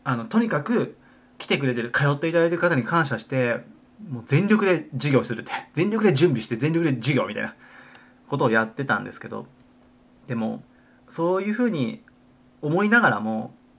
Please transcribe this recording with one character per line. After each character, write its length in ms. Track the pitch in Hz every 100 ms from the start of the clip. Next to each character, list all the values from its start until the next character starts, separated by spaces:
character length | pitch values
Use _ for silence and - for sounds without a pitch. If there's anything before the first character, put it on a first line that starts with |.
あ 140 | 139 120
の、 80 | 110
と 120 | 220
に 100 | 220
か 120 | 151
く 360 | 143 233 127 - _ _ _ -
来 100 | -
て 100 | 180
く 80 | 135
れ 80 |
て 80 | 120
る、 100 | 117
通 180 | - 143
っ 80 | 147
て 100 | 165
い 60 |
た 60 | 170
だ 60 | 165
い 40 |
て 80 | 170
る 40 |
方 140 | 175 143
に 80 |
感 220 | 110 170 139
謝 140 | 110
し 40 |
て、 400 | - 131 120 113 - - _ - -
も 80 | 120
う 40 | -
全 220 | 147 202
力 160 | 214 196
で 240 | 160 -
授 220 | 131 147
業 100 | 131
す 100 | 110
る 80 | 113
っ 20 | -
て。 60 | -
<laughs> 80 | - 143
全 140 | 202
力 140 | 220
で 100 | 214
準 180 | 139 175
備 100 | 113
し 60 | -
て、 80 | 113
全 160 | 151
力 120 | 165 165
で 100 | 123
授 200 | 113 131
業 100 | 95
み 80 |
た 60 | 107
い 40 |
な 120 | 107 - - - - - - _ -
こ 100 | 131
と 80 | 131
を 60 |
や 120 | 113
っ 80 | 110
て 120 | -
た 140 | 131 101
ん 80 | 101
で 60 |
す 80 | -
け 80 | 110
ど。 180 | 107 - _ _ _ _ _ _ _ -
で 80 | 117
も、 260 | 110 110 - _ _ _ -
そ 320 | - 170 190
う 20 |
い 100 | 202
う 20 |
ふ 80 | 220
う 80 | 240
に 340 | 160 113 110 - _ _ _ _ -
思 220 | 147 175
い 60 | 208
な 100 | 233
が 120 | 175
ら 80 | 104
も、 340 | 110 110 123 - _